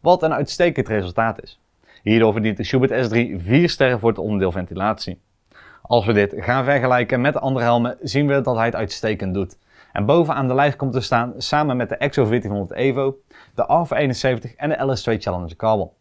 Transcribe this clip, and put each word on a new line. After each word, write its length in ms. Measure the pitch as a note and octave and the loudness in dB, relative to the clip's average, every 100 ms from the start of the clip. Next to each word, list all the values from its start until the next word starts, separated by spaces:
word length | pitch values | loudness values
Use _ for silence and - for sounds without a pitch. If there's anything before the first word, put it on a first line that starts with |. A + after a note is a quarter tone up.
Wat 220 | D#3 F3 | 4 4
een 100 | D#3+ | 2
uitstekend 560 | C#3+ C#3+ - F3 D3+ A2+ | 0 -4 0 0 0 -2
resultaat 540 | G#2+ F2+ F2 A2+ G#2+ | -2 -2 -2 -2 -2
is. 180 | - - _ _ _ _ | -12 -20 _ _ _ _
Hierdoor 300 | - A2+ A2 | 2 6 6
verdient 240 | G#2+ A2 G2+ | 4 0 -2
de 80 | |
Schubert 400 | G2+ C3 C3 A#2+ | -2 0 2 0
S 40 | B2 | 0
drie 300 | A#2 A#2 F2 | 0 0 -4
vier 300 | E2+ B2+ F3 | 2 4 4
sterren 300 | - C3+ B2 | 2 0 2
voor 100 | A2+ | 0
het 100 | G#2 | 0
onderdeel 340 | G#2+ G#2 F#2 | -2 0 0
ventilatie. 680 | F2 F2 F2 G2+ A2 - F2 _ _ _ - - - | -2 -8 -4 -2 -2 -8 -12 _ _ _ -20 -20 -20
Als 240 | - A#2+ G2+ | 0 0 4
we 60 | |
dit 220 | G#2 G2+ - | 2 2 0
gaan 280 | G2+ B2+ | -2 0
vergelijken 560 | B2+ C#3 B2+ B2 A#2+ B2+ | 2 2 2 2 2 0
met 120 | C3+ | 0
de 60 | - | 0
andere 260 | C3+ C3 | -2 0
helmen, 320 | A#2 A#2+ A#2+ - | 2 2 0 -4
zien 260 | B2+ C#3 D3 | -4 0 2
we 140 | C#3 | 0
dat 160 | B2+ A#2 | 0 0
hij 80 | |
het 100 | A2+ | 0
uitstekend 600 | G2 G#2+ - A2+ G#2 G2 | -2 -6 -6 -4 -4 -4
doet. 240 | F#2 F#2+ - _ _ _ | -4 -4 -8 _ _ _
En 140 | - G2+ | -4 2
bovenaan 420 | D#3+ D#3 C#3 C3 | 2 2 0 0
de 60 | |
lijst 220 | B2+ D3 - | 2 2 0
komt 160 | C3+ | -4
te 80 | B2 | -4
staan 340 | - B2 B2 A#2+ | 0 -2 -2 -6
samen 400 | - D3 D3+ B2 | -2 0 0 -2
met 120 | A2+ | -4
de 80 | - | -2
Exo 280 | C#3+ - | -2 0
veertienhonderd 540 | A2+ A#2+ G#2 G2+ F2+ - | 2 2 0 -4 -6 -2
Evo, 380 | C3+ C3 C3+ C3+ _ - - | -2 0 -2 -4 _ -20 -18
de 120 | - A#2+ | -6 0
Alpha 300 | D#3 E3+ - | 0 0 -2
eenenzeventig 580 | C#3+ B2 C3 B2 A#2+ | 0 0 -2 -2 -6
en 140 | - D3 | -8 -4
de 160 | D#3 | -2
L 100 | C3+ | -2
S 80 | B2+ | -2
twee 160 | - A2 | -2 -2
Challenger 380 | - F2+ E2+ E2 | -2 -6 -6 -4
Carbon. 340 | A2 G#2+ F2+ _ | 0 0 -2 _